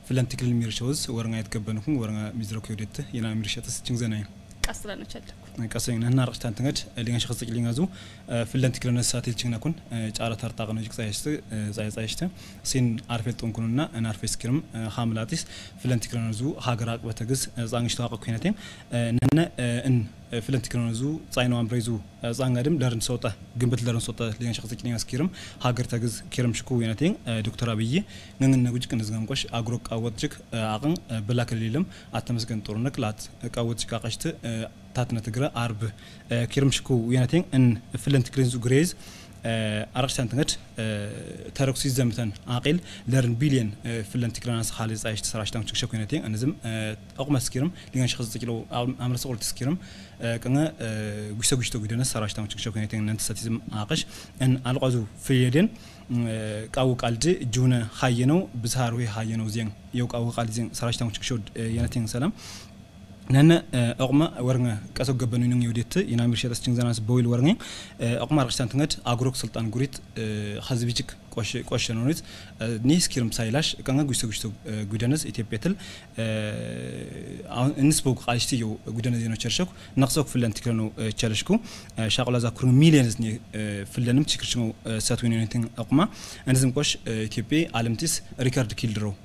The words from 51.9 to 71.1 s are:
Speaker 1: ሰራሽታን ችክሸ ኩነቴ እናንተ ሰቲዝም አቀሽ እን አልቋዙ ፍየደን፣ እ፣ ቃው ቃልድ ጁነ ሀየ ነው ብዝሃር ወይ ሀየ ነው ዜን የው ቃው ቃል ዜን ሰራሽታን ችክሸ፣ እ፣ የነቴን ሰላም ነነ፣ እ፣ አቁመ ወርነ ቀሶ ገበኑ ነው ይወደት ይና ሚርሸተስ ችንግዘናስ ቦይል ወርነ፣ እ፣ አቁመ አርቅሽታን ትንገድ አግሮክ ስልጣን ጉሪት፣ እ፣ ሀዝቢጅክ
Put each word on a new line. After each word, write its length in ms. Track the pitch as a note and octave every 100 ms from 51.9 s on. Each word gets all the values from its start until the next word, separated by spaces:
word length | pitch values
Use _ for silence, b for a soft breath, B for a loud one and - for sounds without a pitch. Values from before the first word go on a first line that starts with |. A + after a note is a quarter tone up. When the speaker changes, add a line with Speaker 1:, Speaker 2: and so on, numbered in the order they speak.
| A#2 B2+
Speaker 1:
ሰራሽታን 440 | A#2 G#2+ - G#2
ችክሸ 160 | - A#2
ኩነቴ 240 | G#2+ G#2+ A2
እናንተ 280 | G#2+ G#2+
ሰቲዝም 340 | - A2 A2+ A2+ - G#2
አቀሽ 280 | G#2 D#3+ - B B -
እን 140 | B2+ B2+
አልቋዙ 320 | B2+ C3 C3 B2 G#2 -
ፍየደን፣ 500 | - C3 B2+ C3 G#3+ B B B B
እ፣ 300 | A#2+ A#2 A2 G#2+ G#2+ A2
ቃው 220 | - C3 B2
ቃልድ 280 | A#2+ A#2 D3 F3+ C3+
ጁነ 240 | A2+ B2+ B2 A2 -
ሀየ 240 | C3 A#2+ B2+
ነው 160 | D#3+ F#3 B2
ብዝሃር 380 | A2+ B2+ A#2+
ወይ 160 | A#2 A#2
ሀየ 220 | G#2 A2 A2+
ነው 140 | A2
ዜን 200 | A2 A2 G2+ -
የው 180 | B2 B2
ቃው 160 | A#2+ A#2
ቃል 180 | A#2 A#2
ዜን 180 | A2 A2+
ሰራሽታን 400 | - A#2+ A#2 A#2
ችክሸ፣ 160 | G2+ - A#2+ G2+
እ፣ 160 | - A2+
የነቴን 380 | A2+ A#2+ B2+ A2
ሰላም 240 | A#2+ D3+ - B B B - - - - - -
ነነ፣ 240 | C3 D#3 E3 -
እ፣ 140 | B2+ A#2+ A#2+
አቁመ 220 | C3 C#3 E3 -
ወርነ 280 | B2 B2+ B2 G#2+ -
ቀሶ 180 | - C3
ገበኑ 280 | C3 B2 A#2+ B2
ነው 100 | B2
ይወደት 340 | A#2+ A2+ A#2+ F3+
ይና 180 | G3 A#2
ሚርሸተስ 360 | A#2+ A2+ B2+ A#2
ችንግዘናስ 380 | - A#2+ A#2+ A#2
ቦይል 240 | G#2+ B2 A#2
ወርነ፣ 200 | A#2+ C3 A3 B B B B
እ፣ 160 | A#2+ B2
አቁመ 220 | A#2+ D3+
አርቅሽታን 320 | B2+ - A#2+
ትንገድ 240 | C3 D3+ -
አግሮክ 320 | - A#2+ B2+ B2+
ስልጣን 300 | A2+ A2+ A2+
ጉሪት፣ 280 | A2 C#3 - -
እ፣ 120 | - A2 G#2+ G#2 G#2
ሀዝቢጅክ 460 | - B2+ A#2+ A#2 -